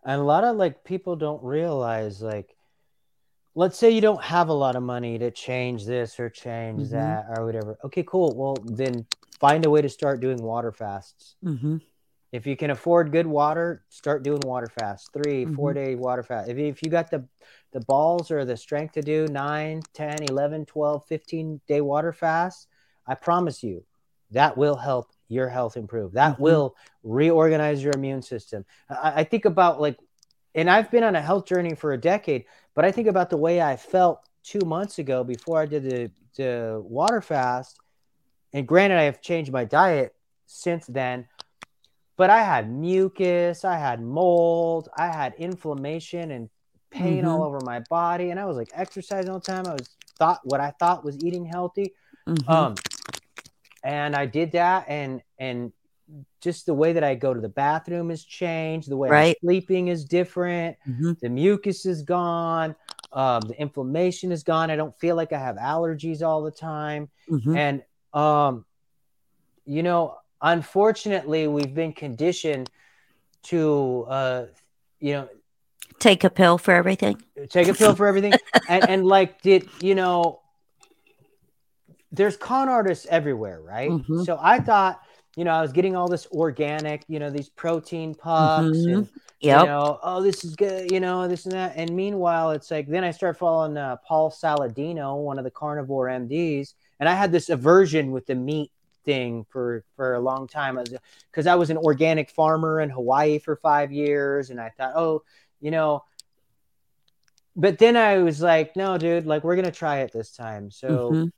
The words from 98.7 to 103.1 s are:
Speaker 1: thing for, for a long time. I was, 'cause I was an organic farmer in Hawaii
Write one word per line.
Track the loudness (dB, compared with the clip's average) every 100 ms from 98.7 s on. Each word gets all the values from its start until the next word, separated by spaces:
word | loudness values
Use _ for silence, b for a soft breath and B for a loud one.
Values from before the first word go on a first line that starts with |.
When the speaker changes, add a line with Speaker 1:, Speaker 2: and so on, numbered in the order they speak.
| _ _ _
Speaker 1:
thing | -2 -2 -2 -6 -10
for, | -6 -4 -6 -10 _
for | -2
a | 0
long | -2 -4 -6
time. | -6 -6 -6
I |
was, | -8 -12 b b b
'cause | -2 4
I | 4
was | 4
an | 2
organic | 2 4 4 2 -2
farmer | 0 2 2 0 -2
in | -2
Hawaii | -4 0